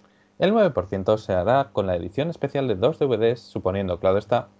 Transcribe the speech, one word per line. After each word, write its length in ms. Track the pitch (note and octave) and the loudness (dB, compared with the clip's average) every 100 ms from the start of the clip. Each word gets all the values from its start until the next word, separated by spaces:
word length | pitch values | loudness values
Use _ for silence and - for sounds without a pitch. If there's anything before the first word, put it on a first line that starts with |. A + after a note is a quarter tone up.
| _ _ _ - | _ _ _ -2
El 140 | F3+ | 2
nueve 180 | A3+ G3 | 4 2
por 160 | B2+ F#2 | 0 -2
ciento 320 | G2 F#2+ G#2+ | -2 0 0
se 160 | - | 0
hará 340 | F#2 F2+ C3 C3+ | 0 2 2 0
con 120 | - G2 | -2 -2
la 100 | F2+ | -2
edición 340 | F2 A2+ D#3 | -4 -4 -6
especial 360 | E3 C#3 C#3+ C3+ | -4 -6 -4 -2
de 100 | F#2+ | 0
dos 220 | A#2+ D#3+ | 0 0
D 60 | |
V 140 | D3 A2 | 0 2
Ds, 220 | A2+ B2+ | 0 -2
suponiendo, 600 | - - F#2 F#2+ G2 F2 | -6 -6 -2 -2 -2 -2
claro 160 | F#2+ G2 | 0 0
está, 320 | - A#2+ - _ | 0 -2 -4 _